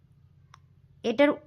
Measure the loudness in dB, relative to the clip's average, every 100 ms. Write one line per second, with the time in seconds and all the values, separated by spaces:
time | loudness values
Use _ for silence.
0 | _ _ _ _ _ -20 _ _ -20 _
1 | -4 0 0 0